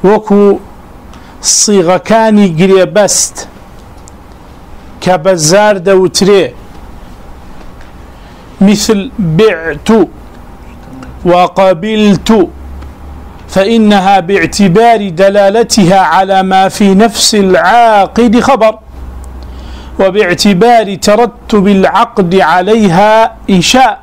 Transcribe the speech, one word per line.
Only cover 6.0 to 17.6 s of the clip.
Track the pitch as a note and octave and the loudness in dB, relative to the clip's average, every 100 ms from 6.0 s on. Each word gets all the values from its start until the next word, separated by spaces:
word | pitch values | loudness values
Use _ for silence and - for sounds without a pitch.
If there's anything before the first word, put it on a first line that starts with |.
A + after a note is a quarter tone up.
| F#3 - F#3+ G3+ D3+ - - - - - - - - - - - - - - - - - - - - - | 0 0 2 2 0 -8 -20 -20 -20 -20 -20 -20 -20 -20 -20 -20 -20 -20 -20 -20 -20 -20 -20 -20 -20 0
مثل | G3 G3+ - G#3 F#3+ - | 2 2 0 -2 -2 -6
بعت | F3 D#3 A3 E3+ E3 D3+ - A3 D#3+ - - - - - - - - C3 - - F3+ | -4 0 0 0 -6 -8 0 0 0 -4 -20 -20 -20 -20 -20 -20 -20 -20 -18 -8 -2
وقبلت، | F3 F3+ - F#3+ E3+ G#3+ G#3+ G#3 F#3 - A3+ F3 - - - - - - - - - - | 0 0 0 0 0 -2 0 2 0 2 0 0 -4 -18 -16 -18 -20 -20 -18 -20 -20 -8
فإنها | F#3+ G3 A3+ G#3+ G3+ F#3 G3 | -4 0 2 2 2 2 0
باعتبار | E3+ G3 E3 - G3+ F3+ A#3 A3+ G3+ | 0 -2 -2 0 0 2 2 2 -2
دلالتها | E3 G3 G3+ G3 G#3+ A3+ - F3 F#3+ F3 E3+ | 0 0 2 2 2 0 2 2 2 2 0
على | F#3+ F#3+ F#3+ | 0 0 0
ما | F#3+ F#3+ | 0 0
في | - G3+ F#3+ | 0 2 2
نفس | A3 - - G#3+ | 2 0 -2 0
العاقد | F#3+ F3+ | 2 2